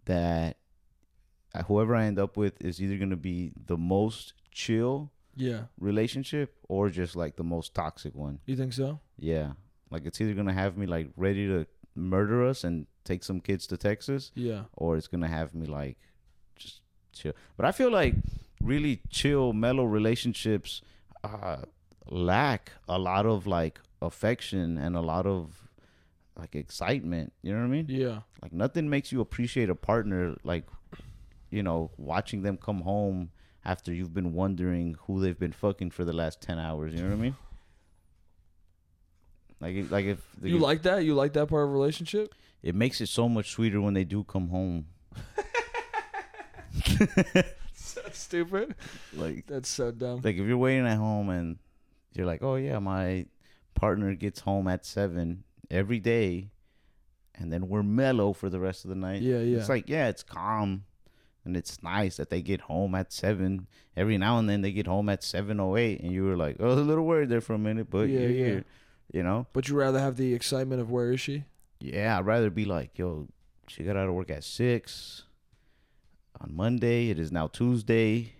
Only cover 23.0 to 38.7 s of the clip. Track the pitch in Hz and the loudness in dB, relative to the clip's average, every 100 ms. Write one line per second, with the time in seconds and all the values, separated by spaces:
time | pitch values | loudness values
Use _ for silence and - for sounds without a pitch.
23 | 92 95 107 104 98 85 80 - _ _ | 2 2 4 2 0 0 0 -4 _ _
24 | 85 - 104 123 - 95 85 82 78 87 | -8 -2 -2 -2 -4 -2 -2 -2 -2 -2
25 | 82 85 95 95 78 - - _ _ _ | 0 0 0 -2 -4 -16 -20 _ _ _
26 | _ _ _ - 82 76 - - 87 135 | _ _ _ -16 -10 -10 -10 -6 -2 -2
27 | 87 85 76 _ - 107 120 143 156 131 | -2 -4 -6 _ -4 -2 0 -2 -2 -2
28 | 127 107 - - - 82 127 170 151 143 | -2 -4 -14 -18 -10 -2 0 0 0 0
29 | - 131 107 - 120 131 107 87 - 113 | 0 -2 -2 -2 -2 0 0 0 2 2
30 | 104 92 87 - - 87 - - - - | 2 0 -2 -4 -4 -4 -6 -18 -18 -20
31 | - - - - - 104 95 82 80 - | -18 -20 -20 -20 -6 -2 0 0 -2 -8
32 | 71 85 - 104 98 95 - 101 85 104 | -4 -4 -2 -4 -4 -4 -4 -4 -2 0
33 | 101 92 85 - - _ - 90 - 85 | 0 -2 -6 -12 -20 _ -6 -4 -4 -4
34 | 90 87 90 82 98 90 90 87 85 78 | -4 -2 -2 0 0 0 0 0 -2 -6
35 | - 95 95 85 87 - 104 95 90 - | -4 0 0 0 -4 0 -2 0 -6 -2
36 | 85 82 80 - - 82 80 78 78 82 | -2 0 -2 -4 -6 -6 -4 -4 -4 -4
37 | 92 104 120 135 - - _ _ _ _ | -2 -2 -2 -6 -14 -20 _ _ _ _
38 | _ _ _ _ _ _ _ | _ _ _ _ _ _ _